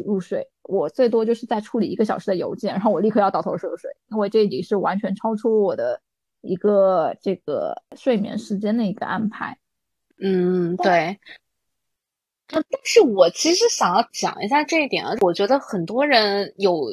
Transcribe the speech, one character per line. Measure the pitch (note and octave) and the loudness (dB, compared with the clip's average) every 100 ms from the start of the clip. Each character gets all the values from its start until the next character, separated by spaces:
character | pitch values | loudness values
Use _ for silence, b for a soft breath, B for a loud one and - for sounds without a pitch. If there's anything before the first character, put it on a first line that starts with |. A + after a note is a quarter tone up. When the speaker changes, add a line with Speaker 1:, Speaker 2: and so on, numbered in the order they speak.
Speaker 1:
入 | - F#3+ | -4 -4
睡， | - - - _ | -4 -8 -8 _
我 | - F#3+ D3 | -6 -2 -2
最 | - A#3+ | 0 2
多 | A3+ | 2
就 | A3 | 0
是 | A3+ A#3 | -2 -2
再 | A3 | -4
处 | G#3+ A#3 | -2 -2
理 | F#3 | -2
一 | |
个 | F#3 | 0
小 | G#3 F#3+ | -2 -2
时 | G#3 | -2
的 | F#3 | -4
邮 | - - | -4 -6
件， | G3+ | -4
然 | D#3+ | -2
后 | A3 | 0
我 | E3 | 2
立 | A3 | 2
刻 | G#3+ | 2
要 | G3 | 2
倒 | F3 | 0
头 | F3 | -4
入 | E3+ F3 E3 | -6 -8 -10
睡， | - - - | -12 -18 -8
因 | G#3+ | -4
为 | G3+ | 0
这 | A3 | 2
已 | G#3 | 2
经 | C3 | 0
是 | F3 G3+ | -2 -2
完 | E3+ G3 | 0 -2
全 | G3 | -4
超 | G3 A3+ G#3+ | -4 -4 -2
出 | A3+ A3 | 2 2
我 | G3 A2+ | 2 0
的 | A#2+ - _ _ _ _ | -4 -4 _ _ _ _
一 | - F3+ | -6 -2
个， | G#3 G3+ F#3+ F3+ C#3+ - | 2 4 4 2 0 -4
这 | G3+ F3+ | -4 -4
个 | - A#2+ D2+ - _ - | -4 -4 -4 -6 _ -6
睡 | C4+ A3 | -2 0
眠 | - G#3+ | -2 -8
时 | - G3 | -6 -4
间 | G#3 A#3 | -2 0
的 | |
一 | G3+ | -2
个 | G#3+ - | -4 -6
安 | F#3 A3 | -4 -4
排。 | - - - _ _ _ _ _ - | -6 -12 -12 _ _ _ _ _ -6
Speaker 2:
嗯， | F#3+ F#3 F3+ F#3 E3+ F#3 | 0 2 2 2 0 0
对。 | G3 E3+ D#3+ G3 B B _ _ _ _ _ _ _ _ _ _ - | 2 2 2 -6 B B _ _ _ _ _ _ _ _ _ _ -6
呃， | D#4+ - | -6 -4
但 | - | -6
是 | - A#4 | 2 4
我 | D4 F#3+ E3+ | 6 6 4
其 | - D#4 | 4 0
实 | F#4 A#4 | 2 2
想 | - G3 | 2 2
要 | G3 A3+ | 2 0
讲 | - F#3+ - | -4 -6 -4
一 | G#3 | 0
下 | C#4+ | 0
这 | D4 E4 | 2 0
一 | C4+ | 0
点 | E3+ | -2
啊， | - G#3+ | -4 0
我 | F#3 | 2
觉 | F3 G3+ | 2 2
得 | C4+ | 0
很 | - G3 | 0 -4
多 | E3 A#3 D4 | -2 -2 2
人 | A#3+ G#3 G3+ G3 - | 4 2 0 -4 0
有 | F3+ E3 A#2+ | 0 2 -4